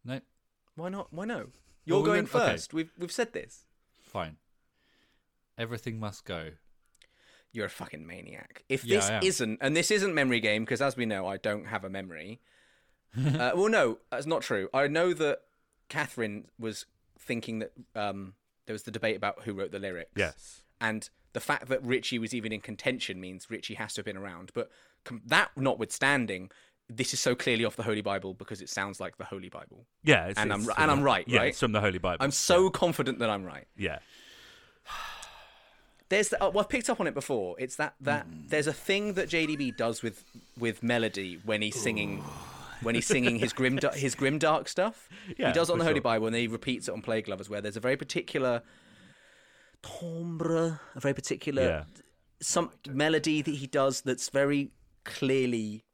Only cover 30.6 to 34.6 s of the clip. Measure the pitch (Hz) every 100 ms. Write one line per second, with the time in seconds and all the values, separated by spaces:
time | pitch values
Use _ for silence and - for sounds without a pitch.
30.6 | 113 123 156 143 139 101 - 120 127 -
31.6 | 123 104 101 92 92 85 139 - - 180
32.6 | 185 - 175 165 135 117 117 101 92 69
33.6 | - - 92 73 - - - - - -